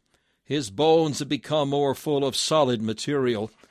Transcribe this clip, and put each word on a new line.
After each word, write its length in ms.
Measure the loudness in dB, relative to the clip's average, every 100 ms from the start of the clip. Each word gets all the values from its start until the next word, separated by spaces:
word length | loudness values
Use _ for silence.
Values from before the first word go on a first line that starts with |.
| _ _ _ _
His 260 | -6 -6 -4
bones 500 | 0 4 4 4 -2
have 80 | -4
become 420 | -4 -2 -2 0
more 240 | 0 0 -2
full 280 | -2 0
of 120 | 0 -2
solid 460 | 0 2 2 0
material. 680 | -4 -6 -4 -2 0 -2 -4 _ -20